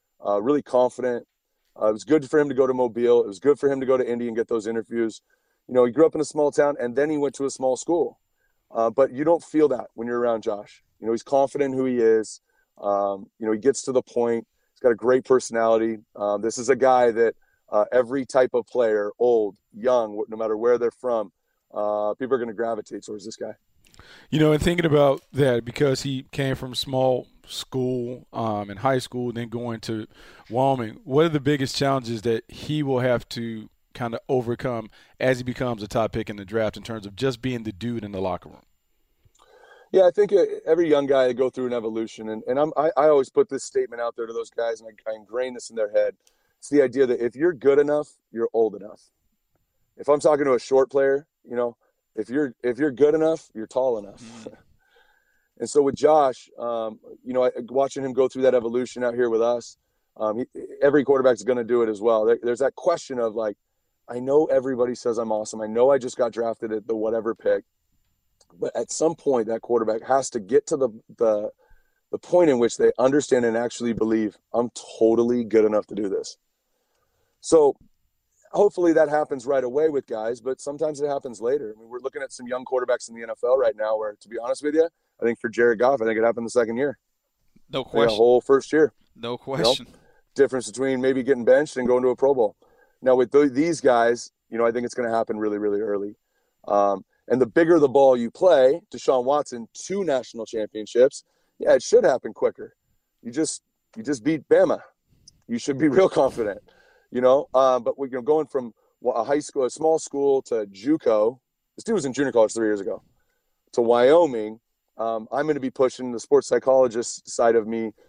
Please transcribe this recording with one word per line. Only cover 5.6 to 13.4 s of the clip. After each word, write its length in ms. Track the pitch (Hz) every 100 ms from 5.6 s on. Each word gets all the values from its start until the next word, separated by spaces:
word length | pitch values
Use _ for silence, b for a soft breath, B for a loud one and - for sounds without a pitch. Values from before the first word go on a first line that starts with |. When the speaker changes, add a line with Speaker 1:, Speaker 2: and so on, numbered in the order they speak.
| -
Speaker 1:
You 60 | 127
know, 100 | 123
he 60 |
grew 140 | 117 160
up 100 | 156
in 40 |
a 40 | 143
small 260 | 151 147
town, 240 | 143 143 143
and 140 | 120 120
then 140 | 147
he 80 | 151
went 180 | 143 -
to 100 | 139
a 40 |
small 280 | - 131 123
school. 420 | - 170 131 - _ _ _ _ _
Uh, 180 | 113 113
but 220 | 113 135
you 100 | 131
don't 200 | 151 165
feel 240 | - 156 151
that 180 | 123 101
when 140 | - 117
you're 120 | 120
around 240 | 120 113
Josh. 400 | 110 104 104 - _ _
You 60 | 110
know, 60 |
he's 100 | 113
confident 500 | - 139 139 143 139
in 60 | 131
who 60 | 131
he 140 | 123
is. 420 | 113 113 107 - _ _ _ -
Um, 460 | 101 101 101 98 98 -